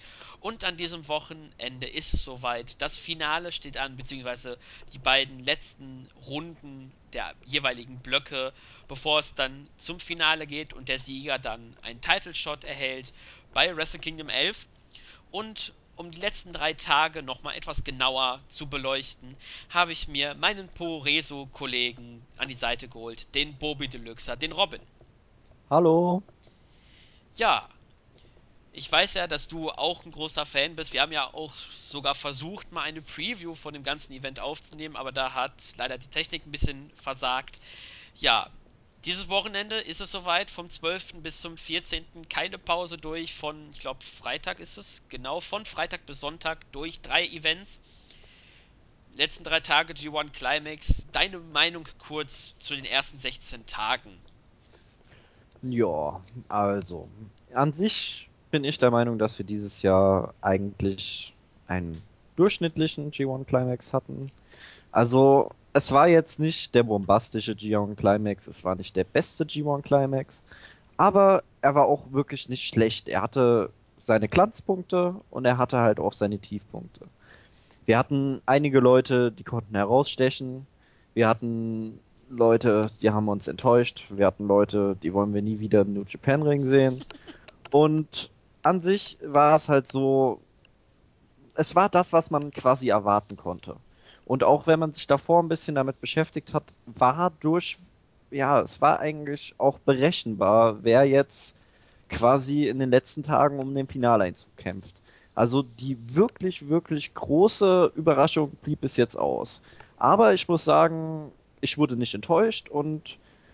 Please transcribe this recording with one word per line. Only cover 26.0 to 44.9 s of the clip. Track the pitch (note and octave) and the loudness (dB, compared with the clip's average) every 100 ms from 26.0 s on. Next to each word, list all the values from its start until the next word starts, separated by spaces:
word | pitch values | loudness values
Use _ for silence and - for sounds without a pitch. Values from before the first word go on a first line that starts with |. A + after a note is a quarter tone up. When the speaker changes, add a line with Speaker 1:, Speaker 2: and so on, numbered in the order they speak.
| F3 F3+ - _ _ _ _ _ _ - _ _ _ - | 2 -2 -6 _ _ _ _ _ _ -20 _ _ _ -2
Speaker 1:
Ja, | A3 A#2+ - _ _ _ _ _ _ _ _ _ _ | 2 0 -2 _ _ _ _ _ _ _ _ _ _
ich | - C#3 | -18 -2
weiß | D#3 G3 | 0 0
ja, | F#3+ F3 | -2 -4
dass | D3 - | -6 -8
du | E3 D#3 | -10 -8
auch | - D#3 E3+ | -4 -4 -4
ein | E3+ | -12
großer | C#3 D3+ - D3 | -12 -8 -6 -4
Fan | C#3 D3+ D#3+ | -2 -2 -4
bist. | - | -6
Wir | C3 | -2
haben | D3+ | -2
ja | D#3 B2+ | -2 -6
auch | - D#3 | -8 -14
sogar | - - - - C#3+ C#3 C#3 | -14 -18 -18 -14 -6 -4 -4
versucht, | C#3+ C3+ D#3 G3+ - | -6 -10 -12 -14 -12
mal | E3+ | -10
eine | D3+ D#3+ | -10 -10
Preview | C#3+ - F#3 A3+ E3+ | -14 -10 -8 -8 -12
von | D#3+ D3+ C#3+ | -14 -14 -10
dem | |
ganzen | C#3 D3 - | -8 -8 -10
Event | C3 C3+ C3 | -14 -12 -10
aufzunehmen, | C3 - - D3+ D#3 A#2+ | -10 -10 -14 -16 -14 -12
aber | C3 | -8
da | C3 B2+ C3 | -6 -4 -4
hat | C3+ - - - | -6 -8 -16 -10
leider | B2+ B2+ | -8 -10
die | - | -10
Technik | D#3 E3 E3 D3+ | -8 -6 -10 -12
ein | |
bisschen | D3 D3 C#3 D3 _ | -4 -4 -4 -16 _
versagt. | - C3+ B2+ B2+ - - - - - - - - | -12 -6 -4 -4 -6 -16 -20 -20 -20 -20 -20 -2
Ja, | C#3 A2 - - - _ _ _ E3+ | 2 2 0 -12 -20 _ _ _ -10
dieses | F3+ F#3+ | -8 -4
Wochenende | G3 G#3+ G3 G#3 A3 | -4 -2 -6 -8 -8
ist | - D#3+ | -10 -12
es | D#3 | -12
soweit, | G3 F3 F3 G3 | -8 -2 -2 -4
vom | - E3+ | -12 -16
zwölften | - D#3+ F#3 - E3 | -10 -8 -8 -10 -16
bis | D#3 - | -14 -14
zum | E3+ E3 | -14 -16
vierzehnten | - E3 - E3 - E3+ D#3 | -10 -10 -8 -12 -12 -20 -10
keine | - F3+ F#3+ | -6 -6 -8
Pause | - F3 F3 E3 | -6 -4 -6 -10
durch, | D#3 D#3+ E3 - | -10 -10 -10 -10
von, | D3+ D3+ D3+ | -10 -10 -16
ich | C#3+ | -14
glaub, | C3+ C3 | -12 -12
Freitag | - - A#2+ D3 F#3 F#3 | -16 -14 -8 -8 -8 -12
ist | E3 - | -14 -18
es, | G3 | -18